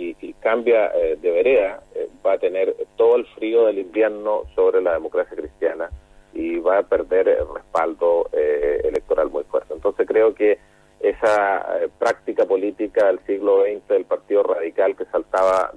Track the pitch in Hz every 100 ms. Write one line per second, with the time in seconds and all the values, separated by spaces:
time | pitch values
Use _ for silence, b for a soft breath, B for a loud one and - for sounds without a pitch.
0 | 87 - - - 113 120 120 113 101 85
1 | 82 78 90 85 92 131 98 107 - 92
2 | - - - 95 92 92 95 - - -
3 | 113 120 110 - 110 113 110 98 90 107
4 | 110 104 107 107 - - 92 92 90 80
5 | 78 90 90 85 78 - 80 82 82 -
6 | _ - - - 82 85 85 98 - 90
7 | 85 92 - - 78 76 - 82 82 78
8 | 85 85 - 78 76 73 71 73 78 76
9 | - - 78 73 - - - 78 101 -
10 | 95 98 110 - 107 98 b b b b
11 | 104 95 113 107 101 95 85 87 85 -
12 | 117 - - 110 107 95 104 95 107 113
13 | 101 92 - 101 101 98 98 101 - 98
14 | 92 92 - 101 98 92 101 - 95 98
15 | 90 87 - 95 95 92 92